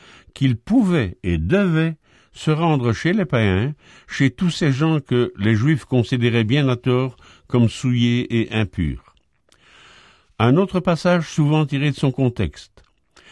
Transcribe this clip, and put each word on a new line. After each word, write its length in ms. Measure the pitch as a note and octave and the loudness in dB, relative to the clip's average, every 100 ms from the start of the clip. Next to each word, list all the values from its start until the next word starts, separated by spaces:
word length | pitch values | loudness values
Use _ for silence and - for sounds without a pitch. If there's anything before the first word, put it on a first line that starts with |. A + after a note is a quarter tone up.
| - - - - | -20 -20 -14 -2
qu'il 200 | C3+ A#2+ | -2 -2
pouvait 600 | - A#3+ G3 F3 G2 - | 0 0 2 0 -2 -4
et 160 | F#2 E2+ | -4 -2
devait 560 | E2 F#3+ F#3+ D#3+ D#3+ D#3+ _ _ _ | 0 0 2 0 -2 -6 _ _ _
se 200 | - - | -8 -4
rendre 420 | D#3 E3+ D3 A#2+ | 0 0 0 0
chez 200 | A2 D#3+ | -2 -2
les 120 | G#3+ F3+ | -2 0
païens, 480 | A#2+ G#2 F#2+ B2+ D3+ _ - - | 0 2 0 -2 -6 _ -20 -10
chez 220 | - C3+ | -2 -2
tous 220 | - F3+ | 0 -4
ces 200 | - D#3+ | 0 -2
gens 280 | C3 D#3+ D#3 | 0 0 0
que 340 | - B2 A#2+ - | 0 0 -2 0
les 180 | G2+ A2 | 0 2
Juifs 300 | C3 D3+ - | 2 0 0
considéraient 580 | B2+ A#2 B2+ A#2+ A#2 | -2 0 0 0 0
bien 260 | G#2+ C#3+ C3+ | 0 2 0
à 60 | B2 | 0
tort 420 | C3 B2 C3 - - - - | 0 0 -2 -8 -20 -20 -2
comme 200 | B2 A2+ | 2 2
souillés 720 | - B2+ B2 A#2+ A#2+ - A#2 | 0 -2 2 2 0 -2 -2
et 120 | A2 | -2
impurs. 600 | A2 G#2 - D#2+ A#1+ - _ _ _ _ _ _ - - - _ _ _ - | -2 -4 -2 -4 -6 -14 _ _ _ _ _ _ -20 -20 -20 _ _ _ 0
Un 180 | A2+ D3 | 2 4
autre 240 | G3 F#3 | 2 -2
passage 480 | F3+ E3 F3+ F3 D#3 | -2 0 0 0 -2
souvent 380 | - D3 D#3 D3 | -2 2 2 0
tiré 240 | C#3 D3 | -2 -2
de 60 | C#3 | 0
son 160 | C#3+ | -2
contexte 720 | B2+ C3 A#2+ F2+ - - _ _ _ _ _ - | 0 -2 0 -6 -6 -20 _ _ _ _ _ -20